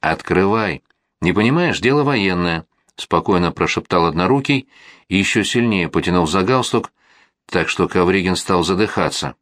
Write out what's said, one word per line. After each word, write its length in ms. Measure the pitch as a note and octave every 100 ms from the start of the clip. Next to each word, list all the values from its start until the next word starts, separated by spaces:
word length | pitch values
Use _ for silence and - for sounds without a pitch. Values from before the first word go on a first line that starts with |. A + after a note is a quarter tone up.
«Открывай! 800 | - - - F3 G2 A2 G#2 C#2 _ _ _ _
Не 120 | E2+
понимаешь, 480 | E2+ A2+ D#3 F3 E2+
дело 220 | A2+ C#3+
военное», 640 | C#3+ C3 G2 F2+ F2 E2 - _ _ -
спокойно 560 | - E2+ - F#2 E2+
прошептал 540 | - E2 - - F2+ E2
Однорукий 640 | D#2 F2+ C#3 C3+ C#3 - - - - _
и 80 | F#2
ещё 280 | G2 A2+
сильнее 440 | F#2+ B2 A#2+ G2+ E2
потянул 380 | - F2+ F2+ D#2+
за 160 | F#2
галстук, 500 | F#2 C3 A#2+ A#2 - _ _ _ _ _ -
так 220 | F2+ E2
что 200 | - F2
Ковригин 480 | F#2+ F2 F#2+ F2+ F2
стал 280 | - F#2
задыхаться. 680 | E2 F#2 G#2+ - D#2+ - C2+ -